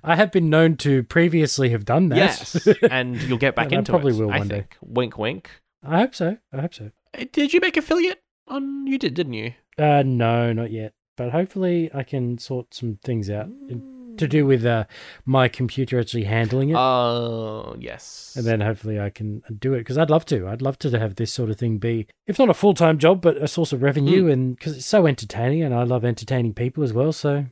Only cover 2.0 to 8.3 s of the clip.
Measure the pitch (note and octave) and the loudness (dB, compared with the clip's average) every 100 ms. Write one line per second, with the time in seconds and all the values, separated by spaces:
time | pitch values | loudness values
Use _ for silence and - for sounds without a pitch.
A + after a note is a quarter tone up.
2 | F3+ C#3+ F#3+ - - E3+ - - D3+ B2+ | 4 4 4 2 -4 0 2 4 4 2
3 | B2 A#2+ C#3 B2 C3+ B2 A#2 F3 G3+ F3+ | 0 -4 -2 2 2 0 0 0 2 2
4 | C#3+ A2 G#2+ B2 G2+ G2+ G2+ - - A#2 | 2 2 0 0 -2 -6 -8 -16 -6 -4
5 | A#2+ G#2+ G#2+ F3 - - _ _ C#3 E3 | -4 -2 -6 -6 -14 -20 _ _ -2 0
6 | B3+ - E3+ A3 _ C#3 D#3+ - G#2+ _ | 0 0 -4 -4 _ -8 -8 -8 -18 _
7 | _ - B3+ - C#4+ F4+ F#4 E4 - E4 | _ -14 -6 -2 2 2 2 -2 0 0
8 | F4+ F#4 _ | 0 -4 _